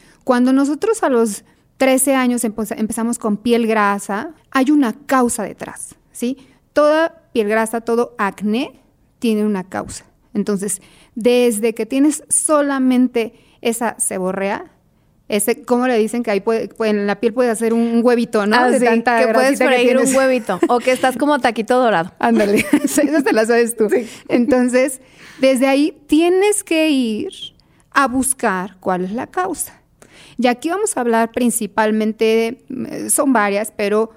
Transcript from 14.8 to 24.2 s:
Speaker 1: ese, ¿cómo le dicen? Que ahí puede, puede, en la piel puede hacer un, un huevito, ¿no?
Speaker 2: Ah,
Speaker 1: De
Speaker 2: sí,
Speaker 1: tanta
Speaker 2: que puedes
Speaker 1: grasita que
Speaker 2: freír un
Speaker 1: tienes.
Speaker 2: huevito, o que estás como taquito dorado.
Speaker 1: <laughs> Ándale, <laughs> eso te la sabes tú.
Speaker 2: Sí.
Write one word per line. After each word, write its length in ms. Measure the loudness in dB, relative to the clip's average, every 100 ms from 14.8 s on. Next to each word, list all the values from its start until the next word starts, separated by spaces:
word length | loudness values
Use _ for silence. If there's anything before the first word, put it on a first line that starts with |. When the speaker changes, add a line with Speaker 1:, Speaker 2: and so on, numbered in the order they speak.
| _ _ _ _ -4
Speaker 1:
ese, 340 | -2 0 -4
¿cómo 260 | -2 0 2
le 100 | 0
dicen? 240 | 0 -2
Que 80 | -2
ahí 100 | -2
puede, 280 | 0 -2 -4
puede, 240 | -4 -2
en 140 | 0 -2
la 100 | -2
piel 160 | -2
puede 160 | 0 0
hacer 240 | 0 0
un, 60 | 0
un 200 | 0 2
huevito, 420 | 2 2 0 0 2
¿no? 100 | 2
Speaker 2:
Ah, 140 | 2
Speaker 1:
De 80 | 2
Speaker 2:
sí, 60 |
Speaker 1:
tanta 340 | 2 2 2 2
Speaker 2:
que 140 | 2
puedes 240 | 2 2 2
Speaker 1:
grasita 100 | 2
que 40 |
Speaker 2:
freír 220 | 2 4 2
un 80 |
Speaker 1:
tienes. 120 | 2 2
Speaker 2:
huevito, 440 | 2 0 -2 -2 0
o 100 | 0
que 140 | 0
estás 240 | 0 0 0
como 220 | 0 2
taquito 400 | 0 -2 0 2
dorado. 340 | 2 0 -2
Speaker 1:
<laughs> 40 | -2
Ándale, 460 | 0 2 2 0 2
<laughs> 80 | 0
eso 380 | 0 0 0 0
te 80 | 0
la 120 | 0
sabes 320 | 2 2 0 0
tú. 140 | 0
Speaker 2:
Sí. 180 | 0 -4 -12